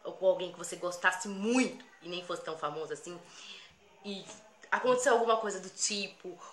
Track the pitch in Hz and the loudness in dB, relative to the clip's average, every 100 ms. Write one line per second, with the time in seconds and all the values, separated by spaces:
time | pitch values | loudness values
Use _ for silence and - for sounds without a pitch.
0 | 151 165 185 175 180 170 170 170 175 180 | -12 2 4 4 2 -8 -10 -6 -4 2
1 | 185 - 208 196 214 254 233 - - - | 2 2 -4 -2 2 4 2 -2 -16 -16
2 | 170 180 175 170 - 156 151 151 147 147 | -10 -8 -6 -8 -6 -6 -4 -4 -6 -8
3 | - 175 - - - - - _ _ _ | -10 -14 -16 -18 -16 -16 -20 _ _ _
4 | 208 196 165 - - - - 240 247 247 | -10 -10 -10 -18 -20 -20 -2 0 4 4
5 | 277 233 226 220 214 185 190 - - 208 | 6 6 6 4 2 -4 -8 -4 -2 -2
6 | 190 - 185 175 - | -4 -8 -14 -12 -16